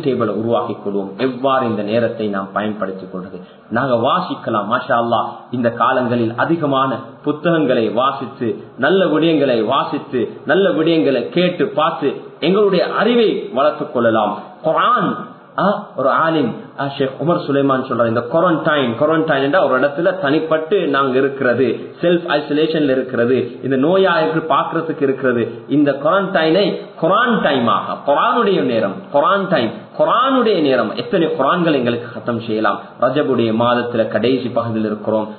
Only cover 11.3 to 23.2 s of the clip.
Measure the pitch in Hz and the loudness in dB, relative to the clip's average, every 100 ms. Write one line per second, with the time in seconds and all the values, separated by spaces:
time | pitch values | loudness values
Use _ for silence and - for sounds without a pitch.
11.3 | 175 180 - 135 147 160 - 139 - - | 0 0 0 -2 0 -2 0 -4 -4 -10
12.3 | - 151 196 202 180 - 135 214 240 208 | -4 0 4 4 2 0 0 2 4 2
13.3 | 143 98 113 151 - 139 123 117 110 104 | 0 -2 0 0 0 -4 0 2 2 0
14.3 | 104 - - 127 147 196 240 170 107 - | -2 -10 -6 -2 2 2 2 0 -4 -10
15.3 | - - - 180 208 208 127 131 120 160 | -18 -12 -2 0 -2 -6 -2 0 2 2
16.3 | 160 120 98 - - 117 - 135 - 147 | 2 0 -2 -10 -8 -6 -2 -4 -2 0
17.3 | 170 - 139 139 131 123 120 117 113 - | 0 0 0 2 0 -2 0 0 0 0
18.3 | 165 180 151 160 151 123 110 151 160 160 | 2 2 2 0 0 0 0 2 2 2
19.3 | 139 139 139 139 127 143 - 180 - 139 | 0 2 2 2 2 0 0 0 0 0
20.3 | 156 160 156 156 202 165 139 139 127 135 | 0 2 -2 0 0 2 0 2 2 2
21.3 | - 127 120 123 107 - - 175 175 - | 2 0 2 2 0 -8 -2 2 2 0
22.3 | 147 151 147 156 160 143 131 - 113 | -2 0 0 2 2 2 0 0 0